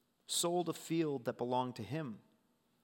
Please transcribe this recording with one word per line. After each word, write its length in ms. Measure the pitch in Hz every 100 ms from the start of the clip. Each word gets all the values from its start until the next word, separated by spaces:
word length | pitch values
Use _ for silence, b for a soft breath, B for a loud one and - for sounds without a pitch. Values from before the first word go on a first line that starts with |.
| _ _ -
sold 440 | - 175 180 170
a 20 |
field 540 | - - 165 160 139 117
that 100 | 113
belonged 400 | 123 123 127 123
to 60 |
him 380 | 101 151 151 98 - _ _ _ _ _